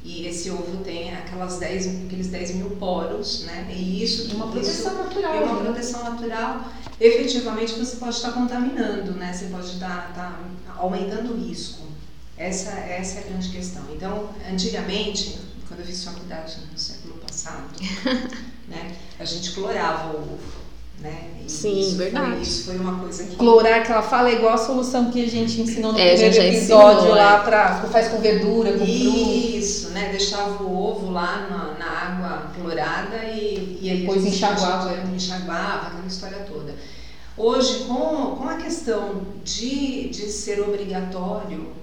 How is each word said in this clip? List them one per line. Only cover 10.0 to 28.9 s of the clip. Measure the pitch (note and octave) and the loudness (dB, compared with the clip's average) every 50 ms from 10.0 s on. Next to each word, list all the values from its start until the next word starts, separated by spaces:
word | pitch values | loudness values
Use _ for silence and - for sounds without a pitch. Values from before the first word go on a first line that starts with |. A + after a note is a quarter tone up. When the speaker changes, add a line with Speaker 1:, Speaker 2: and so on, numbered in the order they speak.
| F3 F3 F3 | -8 -10 -10
Speaker 1:
tá | F3 F3+ F3+ F3+ E3+ E3+ F3+ F3+ - - - F3+ - | -10 -10 -10 -10 -12 -12 -12 -12 -12 -14 -14 -8 -4
aumentando | F3+ F#3 F#3+ F#3 F#3+ G3 G#3 A3 A#3 A#3+ A3 | -4 -2 -2 -2 -4 -4 -4 -4 -4 -4 -4
o | F#3+ - E3+ | -4 -6 -6
risco. | E3+ - - - - - D#3 D3+ D3+ - - - - - - - - - | -8 -8 -10 -10 -12 -12 -12 -14 -12 -14 -14 -14 -14 -14 -14 -16 -12 -8
Essa, | D#3+ F#3 F#3+ F#3 - G#3+ | -6 -6 -4 -4 -6 -6
essa | G3 F#3 E3+ F3 F3+ F3+ F#3 F#3 - G#3 | -8 -8 -8 -6 -6 -6 -6 -6 -8 -8
é | G3 | -10
a | F#3+ | -8
grande | F#3+ F#3 F3+ F3+ | -6 -6 -6 -6
questão. | F3+ F#3 F3+ - - - C#3 D3+ D3+ | -6 -8 -8 -8 -10 -10 -12 -10 -10
Então, | D3+ F#3 F3+ G#3 G#3 G#3 - - - - F#3+ | -8 -8 -6 -6 -6 -6 -8 -10 -12 -8 -4
antigamente, | F#3 F#3 - A3+ - - - F#3 F#3+ G#3 G#3+ G3+ G3+ - - - - - - - - - - - | -2 -2 0 -2 -2 -4 -4 -4 -2 -2 -2 -2 -4 -4 -4 -6 -6 -10 -12 -12 -12 -12 -12 -10
quando | F3 F3 | -10 -10
eu | F3+ | -10
fiz | F#3 G3 F3+ - | -8 -8 -8 -8
faculdade | F3+ F3+ F3 F3 F3 E3 D#3+ D#3+ D#3+ D#3+ - D#3+ D3+ | -10 -10 -12 -12 -10 -10 -10 -10 -10 -12 -12 -12 -12
no | D#3 D#3+ | -10 -8
século | - - - - - E3 D#3 | -8 -8 -8 -10 -12 -14 -14
passado, | D#3+ D#3 - - - - D#3+ F3 - C3+ C#3 - - F#3 F#3+ G3 - - | -12 -12 -10 -10 -10 -10 -8 -10 -12 -12 -12 -10 -8 -6 -6 -6 -4 -2
Speaker 3:
<laughs> | B3+ B3+ A#3 - - - - - - - - - - | 0 0 0 -2 -6 -8 -10 -12 -12 -14 -14 -14 -12
Speaker 1:
né, | E3 E3 F3 F3+ - - - - - - | -12 -12 -12 -12 -12 -12 -14 -14 -12 -10
a | D#3+ | -8
gente | - E3+ F3 F#3 - | -8 -6 -6 -6 -6
clorava | - G3+ F#3+ A3 A#3 F#3+ - D#3+ D#3+ E3 D#3+ D#3+ D#3 | -6 -6 -4 -2 -2 0 0 0 -2 -2 -4 -6 -6
o | D3+ | -6
ovo, | D3 C#3+ - - - - - - - - - - - - - - | -6 -8 -10 -10 -10 -12 -12 -12 -12 -14 -12 -14 -14 -12 -12 -12
né? | D3 D3+ D#3 - - E3+ E3+ - - | -10 -10 -10 -10 -12 -12 -12 -12 -10
E | - | -10
Speaker 3:
Sim, | - - - G#3 G3+ G3 | -8 -4 -2 0 2 2
Speaker 1:
isso | G3 F#3+ F3 F3 | 2 2 2 0
Speaker 3:
verdade. | F3+ F#3+ A3 C4+ C4+ - | -2 -2 0 -2 -2 0
Speaker 1:
foi, | A#3+ - | -2 -2
isso | F3+ F3 - - - | -4 -4 -4 -4 -4
foi | F#3 F#3 F3+ | -6 -4 -4
uma | F#3 F3+ F#3 F#3 | -2 -2 -4 -4
coisa | F#3 F3 - - - | -6 -8 -8 -8 -8
que | - F3+ | -10 -2
Speaker 2:
Clorar, | - A#3+ A#3 A3+ A3+ A3 A3 A3+ A#3 A#3 | 4 8 10 10 10 10 8 6 6 4
que | - | 4
ela | A#3 A3 | 2 2
fala, | G#3+ - B3+ B3 B3 B3 | 2 2 2 4 4 4
é | A#3 | 4
igual | A3 A3 A3 A3+ | 6 6 4 4
a | A3+ | 4
solução | A3+ B3 C4+ B3+ B3+ - - B3 A#3+ A#3 | 2 0 0 0 0 0 2 2 2 2
que | A#3+ B3 A#3 | 2 0 0
a | A3+ | 0
gente | A3+ A#3 A3+ A3+ - A3+ | 0 0 0 0 0 0
ensinou | A3+ A#3 - A3+ A3 A3 | 0 0 0 0 0 0
no | G#3+ - | 2 6
Speaker 3:
É, | F#3 F3 | 8 8
a | F3 | 8
Speaker 2:
primeiro | F3+ - - - | 10 8 8 8
Speaker 3:
gente | A3+ F#3 | 8 8
já | F3+ F#3 - | 8 6 4
Speaker 2:
episódio | - - A3 G#3+ G#3 G#3 G#3 G#3 | 6 10 12 12 12 12 12 12
Speaker 3:
ensinou, | G#3 A3 A3 G#3 | 10 8 8 10
Speaker 2:
lá | G#3 G3+ G#3 G#3 | 10 10 10 8
Speaker 3:
é. | G#3 | 8
Speaker 2:
pra, | A3+ A3 G#3+ G3+ F#3 F3+ - - G3+ | 6 6 6 6 6 4 2 -2 4
faz | - A3+ G#3+ - | 4 4 4 4
com | A#3 A3 | 2 2
verdura, | A3 G#3+ G3+ F#3+ G#3 G#3 A3+ A3+ G#3+ G3 | 4 4 4 4 4 4 4 4 4 4
com | F#3+ F#3+ G3 | 4 2 2
fruta. | |
Speaker 1:
Isso, | F#3 | 2